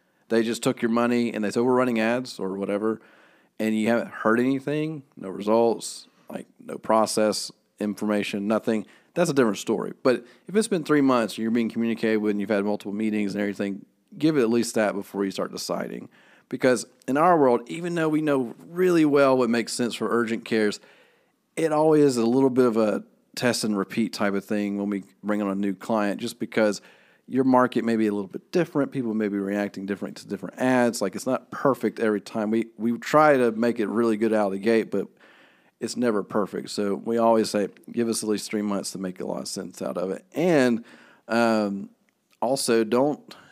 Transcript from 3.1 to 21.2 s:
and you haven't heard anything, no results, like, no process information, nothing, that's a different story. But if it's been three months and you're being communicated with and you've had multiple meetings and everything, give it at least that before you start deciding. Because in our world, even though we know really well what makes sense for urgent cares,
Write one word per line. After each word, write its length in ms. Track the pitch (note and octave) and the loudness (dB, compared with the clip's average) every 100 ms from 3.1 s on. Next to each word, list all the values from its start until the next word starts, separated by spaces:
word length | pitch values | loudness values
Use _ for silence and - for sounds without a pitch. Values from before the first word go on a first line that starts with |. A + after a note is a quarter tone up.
| - _ _ _ - | -20 _ _ _ -4
and 200 | A2 A2 | -2 0
you 100 | A2 | 0
haven't 200 | A#2 E2+ | 0 -2
heard 320 | - A2 A2+ | -2 2 2
anything, 600 | B2+ C3+ C3+ D3+ D#3 D#3 - - | 2 -2 -4 -4 -4 -8 -14 -14
no 120 | F#2+ | -12
results, 800 | F#2 G#2 A2+ A#2 G#2+ - - - _ - | -6 0 2 2 0 -6 -14 -20 _ -16
like, 160 | - - - | -14 -16 -20
no 140 | - - | -14 -8
process 720 | - A2 G#2 - G#2+ F#2+ - - _ - | 0 2 2 2 0 0 -6 -14 _ -6
information, 680 | G#2 G2 G#2+ G#2 G2+ G#2 G2+ | -6 -2 -2 0 -2 -4 0
nothing, 380 | G#2+ - G#2+ F#2 - _ | 0 0 -2 -4 -16 _
that's 140 | - F3 | -2 0
a 60 | |
different 240 | C#3 A#2 F#2+ | 2 2 0
story. 340 | - G#2+ - - | -2 -2 -4 -2
But 220 | C3 A#2+ - _ - | 0 0 -4 _ -4
if 100 | G3 | -2
it's 120 | A3 | 0
been 160 | F#3 | -2
three 180 | C#3+ D3+ | 2 2
months 320 | C3+ B2 G#2+ | 4 2 0
and 80 | - | -2
you're 80 | A2 | -2
being 180 | A#2+ A2+ | 0 0
communicated 500 | A2+ A#2 A2+ A2+ A2 | -2 -4 -2 0 0
with 120 | G#2+ | 0
and 100 | G#2 | -2
you've 80 | G2+ | 0
had 160 | G#2 | 0
multiple 300 | G2+ G#2 G#2 | 0 -4 -6
meetings 400 | G2+ A2 G#2+ G2+ | -4 -2 -2 -2
and 80 | G2 | -2
everything, 420 | G2+ F#2+ G2+ G2 - _ _ - | -4 -4 -6 -8 -14 _ _ -2
give 220 | D3+ D3+ | 0 2
it 40 | |
at 60 | A2+ | 2
least 260 | A#2+ A2+ A2+ | 2 0 0
that 180 | G#2 | 0
before 300 | F#2+ G2 G2 | -2 -6 -4
you 60 | G2 | -4
start 220 | F#2 F#2+ | -4 -6
deciding. 560 | - - F2 - A#1+ - _ _ _ - | -6 -6 -6 -6 -10 -14 _ _ _ -12
Because 380 | B2+ C3 A#2+ - _ - | 0 2 2 -2 _ -4
in 120 | C#3 | 2
our 180 | F3 E3+ | 4 6
world, 320 | C3+ A#2+ A#2+ | 4 4 0
even 260 | E3 F3 | -10 -6
though 140 | E3+ D#3+ | -2 0
we 140 | D3+ | 0
know 320 | D3+ C#3 A#2+ - - | 0 0 -2 -8 -10
really 340 | F3 F#3 E3+ | 0 2 4
well 320 | D3+ C#3+ C#3 C3 | 4 6 6 4
what 140 | A#2+ | 4
makes 240 | A#2+ A2+ | 2 -2
sense 200 | - A#2+ | -2 -4
for 140 | - G#2+ | -2 0
urgent 380 | A2+ A2+ A2+ - | 0 0 -4 -2
cares, 340 | A2 G#2 - - _ _ _ | 0 2 -2 -10 _ _ _